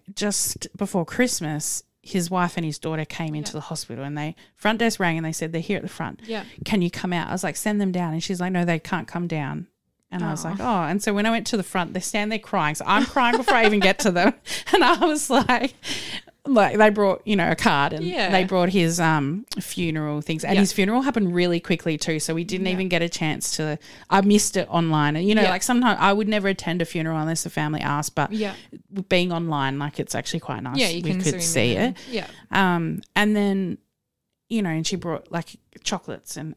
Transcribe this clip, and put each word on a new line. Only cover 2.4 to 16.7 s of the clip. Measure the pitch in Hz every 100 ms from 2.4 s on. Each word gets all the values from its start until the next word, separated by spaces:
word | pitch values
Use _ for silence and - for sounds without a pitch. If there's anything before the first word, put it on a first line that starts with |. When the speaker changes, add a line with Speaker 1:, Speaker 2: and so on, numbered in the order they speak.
| 175 175
Speaker 1:
and |
his | 160 147
daughter | 160 156
came | 156 - 165
into | 151 147
Speaker 2:
Yeah. |
Speaker 1:
the | 151
hospital | - 160 - 117
and | 135 147
they, | 151 - -
front | _ 208 220
desk | 233 -
rang | 175 165
and | 160
they |
said, | 165 160
"They're | 165
here | 165 190
at |
the | 180
front. | - - -
Speaker 2:
Yeah. | 226 220 - -
Speaker 1:
Can | - 208
you | 175
come | - 185
out?" | 175 -
I |
was | 175
like, | 170 -
"Send | 220 208
them | 196
down." | 180 170
And | 160
she's | - 180
like, | 180
"No, | 180
they | 175 165
can't | - 175 -
come | 170 175
down." | 160 139 151 180 _ _ _ _
And | 180
I | 160
was | 156
Speaker 2:
Aw. | 160
Speaker 1:
like, | 196
"Oh." | 247 202
And | 156 196
so | 214
when | 202 214
I |
went | 226 214
to | 220
the |
front, | 180 190 170
they | 180
stand | - 214 208
there | 220
crying. | - 196 151 156
So | -
I'm | 208 240
crying | 277 240 247
before | 240
I | 254 220
even | 208
get | 190 202
to | 220
them. | 175 202 - -
<laughs> | - -
And | 403
I | 247 -
was | 330 302 -
like, | 269 - 247 269 - - - - - - - -
like, | 240 175